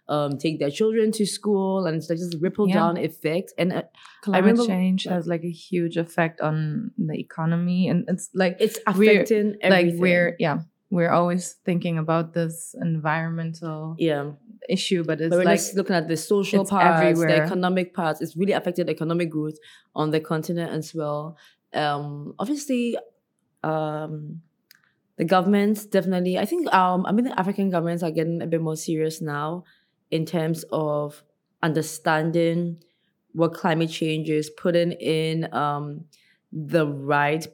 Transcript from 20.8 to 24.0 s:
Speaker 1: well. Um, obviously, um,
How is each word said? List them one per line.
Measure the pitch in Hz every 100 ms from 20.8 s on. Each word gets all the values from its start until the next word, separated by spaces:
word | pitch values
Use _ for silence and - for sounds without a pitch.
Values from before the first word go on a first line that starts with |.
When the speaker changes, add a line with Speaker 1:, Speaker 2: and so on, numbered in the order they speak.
| 156
Speaker 1:
well. | 165 151 147 151 160 _ _ _
Um, | - 147 143 147 143 147 -
obviously, | 208 294 - 247 240 226 - _ _ _ _ _
um, | 156 156 156 151